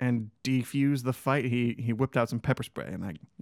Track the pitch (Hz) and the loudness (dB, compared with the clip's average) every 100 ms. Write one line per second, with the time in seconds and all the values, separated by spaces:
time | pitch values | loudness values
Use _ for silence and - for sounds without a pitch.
0 | 127 120 107 - - 131 117 139 139 143 | 0 0 -2 -6 0 0 2 2 2 2
1 | 123 127 - 139 127 120 120 117 117 113 | 0 -2 0 0 2 2 0 0 -2 0
2 | 131 131 117 117 - 131 - - - 87 | 0 2 0 0 0 -2 -4 -10 -8 -8
3 | 95 78 - - | -8 -10 -16 -14